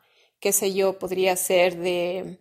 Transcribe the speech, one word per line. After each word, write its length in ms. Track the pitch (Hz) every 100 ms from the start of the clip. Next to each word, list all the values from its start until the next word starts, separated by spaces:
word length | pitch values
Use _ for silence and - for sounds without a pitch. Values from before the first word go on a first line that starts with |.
| _ _ _ _
qué 120 | 202
sé 200 | 196 196
yo, 260 | 190 190 190
podría 380 | 185 185 185 180
ser 420 | - 180 185 170
de 600 | 175 180 175 185 175 180